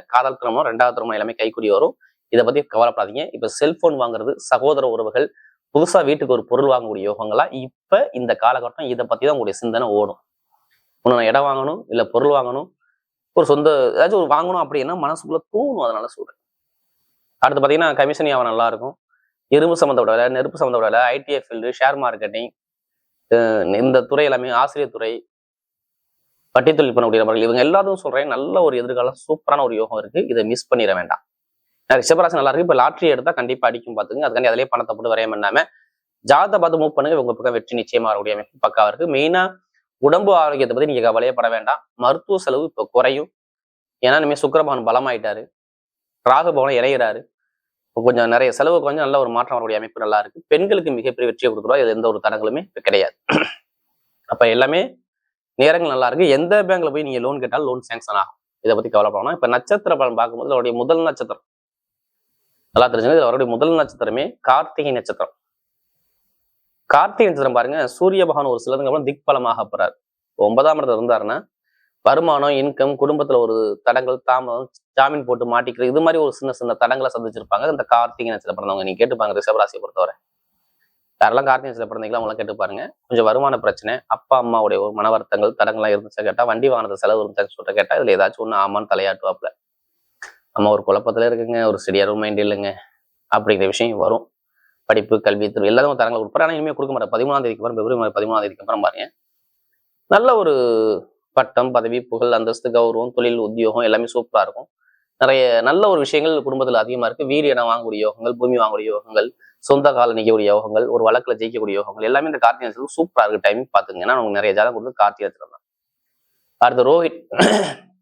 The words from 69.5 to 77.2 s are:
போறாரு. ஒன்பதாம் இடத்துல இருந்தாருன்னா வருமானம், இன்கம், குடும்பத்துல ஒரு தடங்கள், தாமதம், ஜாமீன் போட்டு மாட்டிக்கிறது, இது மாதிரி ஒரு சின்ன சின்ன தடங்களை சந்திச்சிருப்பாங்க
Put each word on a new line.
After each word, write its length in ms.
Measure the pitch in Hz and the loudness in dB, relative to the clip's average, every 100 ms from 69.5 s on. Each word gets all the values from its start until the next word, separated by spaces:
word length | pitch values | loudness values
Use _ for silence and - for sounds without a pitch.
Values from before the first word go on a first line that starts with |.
| 113 104 | -2 -6
போறாரு. 240 | - 90 - _ _ _ - | -4 -4 -4 _ _ _ -2
ஒன்பதாம் 400 | 104 117 151 156 | 2 4 2 2
இடத்துல 180 | 135 113 | 0 -2
இருந்தாருன்னா 380 | 120 110 104 143 - _ _ _ _ _ - | 0 0 -2 -6 -8 _ _ _ _ _ 2
வருமானம், 480 | 139 165 143 143 139 | 4 2 2 2 0
இன்கம், 340 | 143 135 139 135 | -2 0 -2 0
குடும்பத்துல 380 | 143 151 143 127 113 | 0 0 0 2 2
ஒரு 100 | 113 107 104 127 | 0 -2 -2 0
தடங்கள், 300 | 123 127 127 - | 0 -2 -4 -2
தாமதம், 380 | 127 127 120 131 _ _ - | -2 -2 -8 -10 _ _ 0
ஜாமீன் 280 | 139 147 123 | 0 0 -4
போட்டு 180 | 120 120 | -4 0
மாட்டிக்கிறது, 380 | 120 120 117 123 | -2 -2 -4 -2
இது 80 | 147 165 | 2 2
மாதிரி 140 | 160 147 | 2 -2
ஒரு 80 | - | -4
சின்ன 140 | 135 123 | -8 -6
சின்ன 160 | 120 110 | -6 -2
தடங்களை 260 | 117 131 131 | -2 0 -4
சந்திச்சிருப்பாங்க 580 | 120 | -6